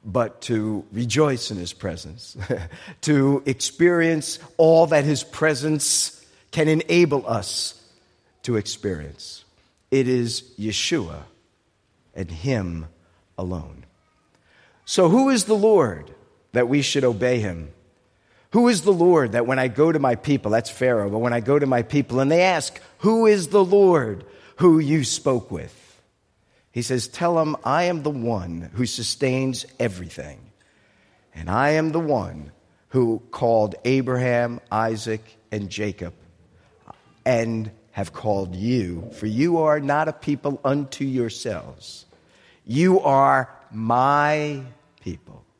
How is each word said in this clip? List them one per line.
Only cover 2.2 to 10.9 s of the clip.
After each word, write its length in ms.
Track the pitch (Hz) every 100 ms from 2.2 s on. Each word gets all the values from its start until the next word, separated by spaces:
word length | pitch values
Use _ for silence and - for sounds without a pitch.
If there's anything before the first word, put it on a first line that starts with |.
| - - 95 - 82
<laughs> 320 | - - 175
to 420 | - 147 135 139
experience 920 | - 127 - - 170 170 165 160 143 - - _
all 300 | 160 160 165
that 180 | 151
his 200 | 143 147
presence 1000 | - - 156 147 147 156 - - - - _ _ _
can 160 | - 156
enable 580 | 156 156 170 170 143 113
us 560 | 113 101 - - - _ _ _ _ _ _
to 120 | - 113
experience. 880 | 101 - 104 85 73 73 - - _ _ _ _ _
It 160 | 135 123
is 380 | 127 120 117 - -
Yeshua 680 | 107 104 -